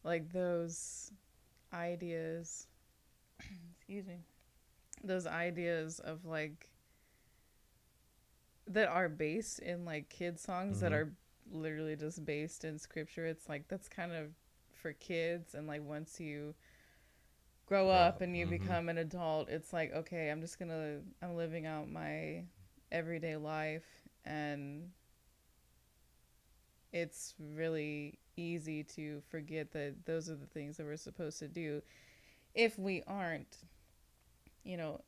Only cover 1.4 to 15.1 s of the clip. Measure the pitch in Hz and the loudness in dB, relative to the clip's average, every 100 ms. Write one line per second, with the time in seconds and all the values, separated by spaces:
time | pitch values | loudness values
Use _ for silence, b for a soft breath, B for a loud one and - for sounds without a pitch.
1.4 | - - - 175 170 175 175 165 160 165 | -20 -20 -10 -2 -2 0 -2 0 -2 -4
2.4 | 170 - - - - _ - - - - | -6 -8 -10 -20 -20 _ -20 -20 -20 -18
3.4 | - 185 170 175 - 202 196 175 165 - | -14 -14 -14 -18 -8 -8 -6 -10 -14 -20
4.4 | - - - - - - 190 185 165 160 | -20 -20 -20 -20 -16 -10 0 2 2 2
5.4 | 175 170 170 170 160 160 - 160 175 160 | 2 4 4 4 2 -4 -6 -6 -2 0
6.4 | 156 156 - - b b b b b b | 0 -4 -16 -20 b b b b b b
7.4 | b b - - _ _ - - - - | b b -20 -20 _ _ -20 -20 -20 -20
8.4 | - - - 196 196 170 175 151 151 180 | -20 -18 0 6 6 6 4 2 2 2
9.4 | - - - 175 170 151 151 - 175 170 | -2 -6 -4 -4 -2 -4 -6 -4 -2 -2
10.4 | - 180 196 202 180 151 156 175 - - | -2 -2 0 2 4 4 2 -4 -20 -20
11.4 | - 160 160 156 156 151 156 170 151 147 | -10 -4 -2 -2 -2 -2 -4 -4 -2 0
12.4 | 156 - 160 156 - 160 156 - 165 160 | -2 -4 -6 -6 -6 -6 -6 -2 -2 -4
13.4 | - 147 156 190 - - 175 165 151 160 | -6 -6 -4 -6 -6 -6 -4 -4 -6 -10
14.4 | - - - - 160 - - | -20 -20 -20 -8 -8 -8 0